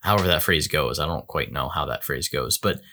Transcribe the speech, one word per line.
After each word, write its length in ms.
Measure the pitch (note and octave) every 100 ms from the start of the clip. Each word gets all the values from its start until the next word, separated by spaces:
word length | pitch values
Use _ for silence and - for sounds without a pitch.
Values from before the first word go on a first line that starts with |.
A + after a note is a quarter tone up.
However 260 | - G#2 F#2
that 160 | D#2+
phrase 240 | - E2 C#2
goes. 320 | D2+ B1+ A#1+
I 60 | D#2
don't 220 | D#2+ -
quite 240 | D#2 -
know 180 | C#2+ C2
how 160 | D2+ C#2+
that 180 | A1
phrase 260 | - C2+ -
goes, 280 | C2+ B1+ -
but 240 | - - -